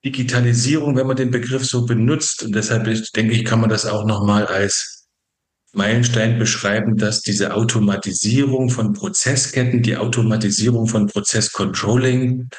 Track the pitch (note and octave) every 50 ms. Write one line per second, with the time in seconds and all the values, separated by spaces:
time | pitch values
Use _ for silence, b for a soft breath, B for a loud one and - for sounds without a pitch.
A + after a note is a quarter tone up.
0 | - C3+ C3 - B2 - - B2 A#2+ A#2+ A#2 A#2+ A#2+ C3+ D3+ D#3 D3 D3 C3+ B2+
1 | C3 C3 B2+ B2+ C3 A#2+ B2 A#2+ A#2+ A#2+ C3 C3 B2+ - - B2 A#2+ A#2 A#2+ A2
2 | A2+ B2+ D#3 D#3 - - - - - A2+ G2+ A2 G#2+ - A#2 G#2+ G#2 A2 A2 A2
3 | - - - G#2+ A2+ A2 A#2 A#2+ A#2 - A2+ A2+ A2+ G#2+ A2 G#2+ - G#2+ G#2 G#2
4 | G#2 A2 G#2+ G2+ G2+ G2+ G#2 G#2 G#2 - G2 F#2+ G2+ F#2+ - - - - - -
5 | _ _ _ _ _ _ _ _ _ _ _ _ _ _ _ G2+ G2 G#2 A2+ A#2+
6 | A#2+ A#2+ A#2+ A2+ G#2+ A#2 A#2 A#2+ A#2+ - - - - G2 G#2 A2 G#2+ A2 G#2 G2+
7 | G#2+ G#2 G#2+ - - - G2 G2+ B2+ - - G#2+ A#2 A#2 - A2+ G#2 G2+ G2 F#2+
8 | - G2+ F#2 - - G#2 A#2+ C3+ C#3+ C3+ B2+ C3 C3 B2 A#2+ A#2 A2 G#2 G2+ -
9 | - G2 - - - B2+ C#3+ B2+ - - - C3 B2+ B2 B2 A#2+ A#2+ A#2 - -
10 | G#2+ A#2+ A#2 A#2+ A2 A2 G#2+ G#2+ G#2+ G2+ G2+ - G#2+ B2 A#2 A2+ A2+ A2 - G#2+
11 | G#2 G2+ - G2+ G2+ - - A2 G#2+ - - - G2 F#2+ F2+ - - - A#2+ B2
12 | B2+ B2+ B2+ B2+ B2+ B2 B2+ B2+ - - B